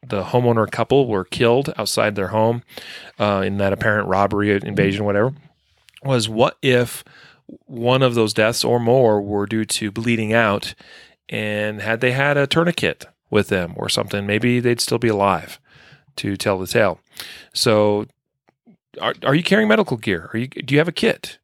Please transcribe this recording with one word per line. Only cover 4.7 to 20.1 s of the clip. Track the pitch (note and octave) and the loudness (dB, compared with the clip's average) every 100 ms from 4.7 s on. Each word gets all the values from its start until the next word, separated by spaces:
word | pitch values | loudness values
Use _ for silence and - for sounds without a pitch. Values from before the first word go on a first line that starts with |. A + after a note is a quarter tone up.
| G2+ G2 G2 G#2 | 0 0 0 0
whatever, | G2+ A#2+ C#3+ _ _ _ _ _ _ | 0 0 -4 _ _ _ _ _ _
was | C3+ B2+ G#2+ | -2 0 0
what | A2 C#3+ - | 2 0 2
if | C#3 B2 A#2+ - - - - _ - - _ | 2 2 0 -6 -18 -20 -20 _ -20 -20 _
one | B2+ A#2+ C3 | -4 0 2
of | C3 | 2
those | A#2+ G#2+ | 2 0
deaths | G#2+ A2 A#2+ | 2 0 0
or | A#2+ A#2+ | 0 0
more | A#2 C3 A#2+ G#2 | 2 4 4 2
were | G2+ G#2 G2+ | 0 -4 -2
due | A2+ G#2+ | -4 -2
to | - G#2+ | -4 -4
bleeding | G2 A2+ A2+ G#2+ | -4 -2 -2 0
out, | A2+ A2 G2+ - - - - - _ - | 2 2 0 -4 -14 -20 -20 -20 _ -12
and | A2+ G#2+ G#2 G#2+ G#2+ | -8 -4 -4 -4 -6
had | G#2 A2+ | -4 0
they | B2+ | 0
had | B2+ C#3+ C#3+ | 2 0 2
a | C#3 | 2
tourniquet | D#3+ E3+ E3 F2+ D2 - _ _ | 2 0 0 -2 -4 -14 _ _
with | G#2+ G2 | 0 2
them | G2 F2 - | -2 -2 -6
or | - | -4
something, | - G#2 G#2 G2+ | -4 -4 -4 -2
maybe | G#2+ A#2+ B2 | 0 2 2
they'd | A#2+ A#2+ | 0 0
still | - A#2 | -2 0
be | A#2 | 0
alive | G#2 G2 F2 D2+ - _ - - - _ - | 2 2 0 -4 -18 _ -20 -20 -20 _ -8
to | G#2+ G2 | -6 -2
tell | A2 F#2+ | -2 -2
the | F#2 | 0
tale. | A#2 G2+ D#2+ _ - - - - | 2 2 0 _ -18 -18 -18 -12
So | - A#2+ G#2+ G#2 G#2 A2 _ _ _ _ _ _ _ _ - | -2 2 4 4 0 -4 _ _ _ _ _ _ _ _ -8
are, | A2 - | -6 -4
are | - D3 | 0 0
you | |
carrying | F3 G3+ G#3+ | 2 2 4
medical | A3 G3+ A#2 | 2 0 -2
gear? | A2 | -2